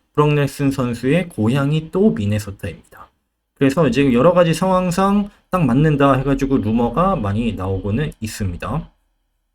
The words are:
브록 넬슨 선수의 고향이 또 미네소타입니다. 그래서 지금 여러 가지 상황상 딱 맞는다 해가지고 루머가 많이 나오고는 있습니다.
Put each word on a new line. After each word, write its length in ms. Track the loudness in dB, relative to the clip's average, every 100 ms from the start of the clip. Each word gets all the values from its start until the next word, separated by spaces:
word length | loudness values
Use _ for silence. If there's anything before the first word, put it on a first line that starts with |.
| _
브록 200 | 0 2
넬슨 380 | 2 0 -2 -2
선수의 560 | 0 -2 -2 0 0 -2
고향이 600 | -2 0 0 0 -2 -2
또 180 | 0 2
미네소타입니다. 960 | 2 -2 -4 -6 -12 -12 -14 -18 -20 -20 _ _ _ _
그래서 340 | -2 0 2 0
지금 240 | 2 2
여러 200 | 4 4
가지 200 | 4 2
상황상 760 | 2 0 0 0 0 0 0 -2 -8 _
딱 160 | -2
맞는다 500 | 2 2 2 4 4
해가지고 440 | 2 0 -2 0 0
루머가 560 | 0 0 0 0 0
많이 380 | 0 -2 -2 -4
나오고는 580 | -4 -4 -4 -2 -4 -4 -8
있습니다. 680 | -10 -6 -6 -6 -6 -6 -8 _ _ _ _ _ _